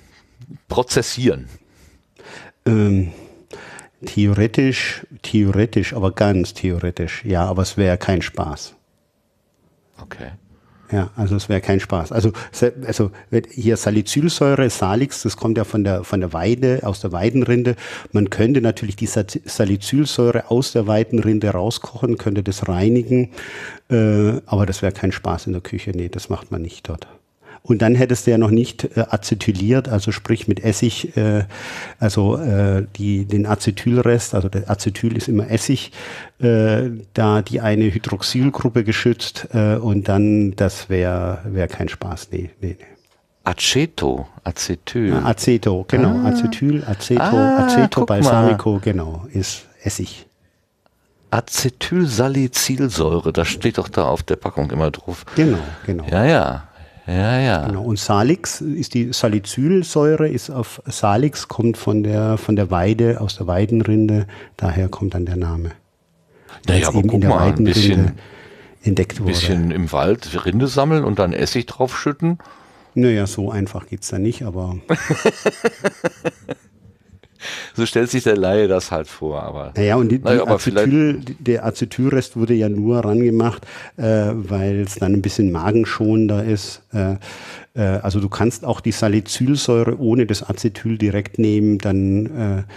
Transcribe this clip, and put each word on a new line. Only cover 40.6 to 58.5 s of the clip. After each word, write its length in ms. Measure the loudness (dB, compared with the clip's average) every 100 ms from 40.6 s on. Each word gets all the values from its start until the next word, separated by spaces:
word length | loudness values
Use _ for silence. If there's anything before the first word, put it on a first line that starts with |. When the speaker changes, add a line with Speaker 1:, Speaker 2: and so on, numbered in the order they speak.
| -2 -2 -4
Speaker 2:
wär, 540 | 0 0 0 -4 -6 -6
wär 220 | -4 -4
kein 220 | -4 -6
Spaß, 400 | -6 -8 -10 -8
nee, 200 | -8 -8 -8
nee, 160 | -10 -10
nee. 60 | -18 -20 _ _ _ _
Speaker 1:
Aceto, 840 | -6 -2 0 2 0 0 -2 -2 -6 -12 -10
Acetyl. 640 | -6 -6 -6 -4 -2 0
Speaker 2:
Ja, 160 | 2 0
Aceto, 580 | 0 2 2 2 0 0
genau, 260 | 2 4 4
Speaker 1:
Ah. 60 | 2
Speaker 2:
Acetyl, 560 | 2 0 0 0 0 -2
Aceto, 360 | -4 0 2
Speaker 1:
Ah, 440 | 2 4 4 4 2
Speaker 2:
Aceto, 340 | 2 2 2
Speaker 1:
guck 80 | 2
mal. 120 | 4
Speaker 2:
Balsamico, 580 | 4 6 4 2 0 0
genau, 440 | 0 -2 -4 -8 -6
ist 300 | -6 -4 -8 -16 _
Essig. 420 | -8 -6 -10 -12 -20 _ _ _ _ _ _ _ _ _ -4
Speaker 1:
Acetylsalicylsäure, 2000 | -2 -2 -2 -4 -4 -2 0 2 2 2 2 0 0 -2 0 0 0 0 2 0
das 160 | 0 -2
steht 280 | 0 -2 -2
doch 120 | -2
da 160 | 0 0
auf 160 | 0
der 140 | -2 -4
Packung 340 | -4 -4 -2
immer 180 | 0 -2
drauf. 340 | -2 -12 -14 -6 0
Speaker 2:
Genau, 240 | 2 2 -4 -10 -6
genau. 200 | -6 -2
Speaker 1:
Ja, 140 | 2 4
ja. 380 | 4 2 -4 -12 -20 -20 -16 -4
Ja, 300 | 0 0 2
ja. 260 | 2 0 0
Speaker 2:
Genau. 160 | -4
Und 140 | -2 -4
Salix 600 | -2 0 2 0 -2